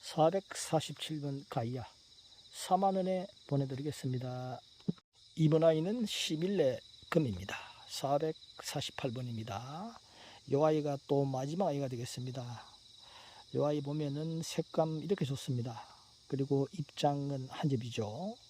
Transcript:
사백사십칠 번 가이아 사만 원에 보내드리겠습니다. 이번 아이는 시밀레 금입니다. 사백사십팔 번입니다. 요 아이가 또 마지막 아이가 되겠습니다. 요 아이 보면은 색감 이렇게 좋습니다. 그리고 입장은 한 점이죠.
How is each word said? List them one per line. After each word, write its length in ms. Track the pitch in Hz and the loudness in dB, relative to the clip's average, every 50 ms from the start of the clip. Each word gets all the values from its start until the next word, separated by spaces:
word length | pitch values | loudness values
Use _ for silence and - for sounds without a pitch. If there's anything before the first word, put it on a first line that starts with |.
사백사십칠 1200 | - - - - 156 165 180 196 - - - - - - - 156 - - 147 - - - 160 151 | -12 -4 2 4 6 6 6 2 -4 -4 -10 -10 -4 0 0 0 0 0 -8 -10 -8 -6 -6 -6
번 240 | 143 143 139 139 139 - | -4 -4 -6 -6 -8 -4
가이아 360 | - 135 117 117 127 127 - - - - - - - - - - - - - - | -4 -2 -2 -2 -4 -6 -8 -10 -14 -20 -20 -20 -20 -20 -20 -20 -20 -20 -20 -18
사만 440 | - - - - 185 185 196 196 190 | -12 -12 0 2 2 4 4 2 2
원에 320 | 190 185 185 190 185 175 - - - - | 2 0 0 0 -2 -2 -6 -12 -20 -4
보내드리겠습니다. 1120 | - 143 139 139 131 135 127 143 151 135 - - 131 127 123 127 127 127 127 127 127 127 - - - - - - - - - _ _ _ _ - - - | 0 0 0 2 0 -4 -4 -4 -6 -6 -4 -4 -2 -2 -2 -4 -6 -6 -8 -8 -8 -10 -12 -14 -20 -20 -6 -4 -4 -4 -4 _ _ _ _ -20 -14 0
이번 280 | - 160 151 156 156 160 | 4 4 6 6 8 8
아이는 420 | 165 160 156 160 185 220 247 226 | 8 6 6 2 0 0 0 -2
시밀레 760 | 208 - - - - 165 151 175 190 202 185 151 131 120 - - - - - - - | -2 -2 -4 -2 -2 -2 0 0 0 4 4 4 4 4 0 -10 -16 -20 -20 -10 2
금입니다. 460 | - 165 156 120 98 90 95 - - - - - - - - - | 2 2 4 2 -2 -4 -6 -8 -8 -10 -10 -14 -18 -20 -16 -12
사백사십팔 1200 | - - - 135 143 143 160 156 160 - - - - - - - - 147 - - - - - 135 | -8 -4 0 2 2 2 2 0 -4 -6 -14 -20 -18 -12 -10 -6 -6 -6 -6 -6 -8 -4 -4 -4
번입니다. 880 | 113 127 127 123 117 110 110 107 98 104 120 131 147 165 208 233 226 - - - - - - - - - - - | -4 -4 -6 -6 -6 -6 -6 -6 -8 -8 -8 -8 -10 -10 -10 -10 -12 -16 -20 -20 -20 -20 -20 -20 -20 -18 -4 0
요 140 | 135 139 156 | 4 6 6
아이가 320 | 156 156 156 147 147 143 139 - | 6 6 4 2 0 -4 -4 0
또 160 | - 147 139 139 | 2 4 4 4
마지막 440 | 139 135 127 135 139 156 180 202 | 2 0 -2 -2 -2 0 0 0
아이가 200 | 170 143 143 139 | 2 2 0 -2
되겠습니다. 560 | 127 123 117 123 - - - 123 127 123 131 123 120 120 110 - - - - - - - - - - - - - - - - - - - | -2 -4 -6 -6 -6 -6 -8 -6 -6 -6 -8 -8 -8 -10 -12 -14 -18 -20 -20 -20 -20 -20 -20 -20 -20 -20 -20 -20 -20 -20 -20 -18 -4 0
요 100 | 131 139 | 2 2
아이 140 | 147 151 151 | 2 2 0
보면은 640 | 143 143 147 151 151 143 139 147 156 165 165 165 160 | 0 -2 -2 0 -2 -2 -2 -2 -4 -4 -4 -4 -4
색감 560 | - - - 160 - - - 160 160 160 156 | -4 -4 -4 -4 -2 2 2 2 2 2 -4
이렇게 240 | 143 165 202 - 156 | 0 -2 0 0 2
좋습니다. 760 | 127 139 127 - - 131 123 117 123 120 110 - - - - - - - - - | 0 0 -4 -2 -2 -2 0 -2 -4 -6 -10 -14 -16 -20 -20 -20 -20 -20 -20 -8
그리고 400 | - - 135 139 135 139 139 139 - - | -6 -2 -2 2 2 2 2 2 0 -2
입장은 680 | - 147 - - - - 147 143 143 143 139 143 135 127 131 | -6 -8 -6 -4 2 2 2 2 2 -2 -2 -4 -4 -6 -8
한 200 | - - - 151 | -6 -2 2 2
점이죠. 680 | 135 117 120 120 117 - 110 104 107 131 180 208 233 - - | 2 2 0 -2 -4 -4 -4 -4 -4 -6 -6 -8 -8 -10 -16